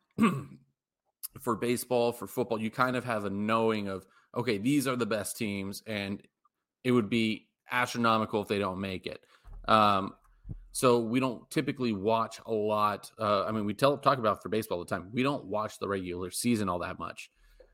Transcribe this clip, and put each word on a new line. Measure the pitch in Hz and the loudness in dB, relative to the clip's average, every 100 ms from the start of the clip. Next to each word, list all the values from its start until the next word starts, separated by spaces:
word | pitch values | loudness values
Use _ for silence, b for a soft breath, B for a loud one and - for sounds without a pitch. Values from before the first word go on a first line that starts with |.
| _ - | _ 2
<clears throat> | 214 135 98 - _ _ _ _ _ _ - - | 2 2 -8 -18 _ _ _ _ _ _ -16 -8
for | 123 101 | -4 -2
baseball, | 120 120 - 123 120 | 0 -2 0 2 2
for | 117 98 | 0 -8
football, | 131 113 110 | -4 -2 -2
you | 110 | -2
kind | - 127 123 | 0 0 0
of | |
have | 123 110 | -2 -2
a | 101 | -2
knowing | 101 107 113 113 107 101 | -2 2 2 2 0 -2
of, | 95 - b b 123 | -8 -12 b b -4
okay, | 117 98 | -2 0
these | 120 147 131 | 2 2 2
are | 123 | 0
the | 107 | 0
best | 107 98 - | -2 -4 -4
teams, | 107 101 98 101 113 | -4 -4 -6 -8 -6
and | 104 98 101 - _ _ _ _ _ | -6 -4 -6 -10 _ _ _ _ _
it | 127 | 2
would | 123 101 | 2 4
be | 117 110 107 _ _ - | 2 2 -2 _ _ -4
astronomical | 127 123 120 117 110 107 107 | -2 -2 2 4 4 2 -2
if | 101 | 0
they | 101 | 0
don't | 98 92 | 0 -2
make | 98 92 - | -6 -6 -8
it. | - b b b b - | -12 b b b b 4
Um, | 110 104 98 98 - _ _ - - - | 6 6 4 0 -8 _ _ -14 -14 -10
so | - 131 120 | 2 4 4
we | 113 127 | 4 0
don't | 131 107 - | 0 -4 -4
typically | 160 139 131 120 | -4 -4 -2 -2
watch | 98 104 113 110 - - | 0 2 2 0 -6 -4
a | |
lot. | 110 107 107 104 101 - - | -2 0 2 2 0 -8 -4
Uh, | 107 98 | 2 2
I | 95 | 2
mean, | 110 | -2
we | 104 | -2
tell, | 101 143 139 | 2 2 2
talk | 139 131 | 0 2
about | 107 98 | 0 0
for | 92 | -2
baseball | 110 - 87 | -4 -2 -6
all | |
the | 85 | -4
time. | 95 87 | -6 -4
We | 117 | -2
don't | 135 147 95 | 0 -2 -4
watch | 104 107 - | -4 -4 -6
the | 95 | -4
regular | 98 90 87 92 | -4 -4 -6 -6
season | - 120 110 98 | -2 0 2 0
all | 90 | -2
that | 87 87 | -4 -6
much. | 85 - - b b b b | -10 -12 -18 b b b b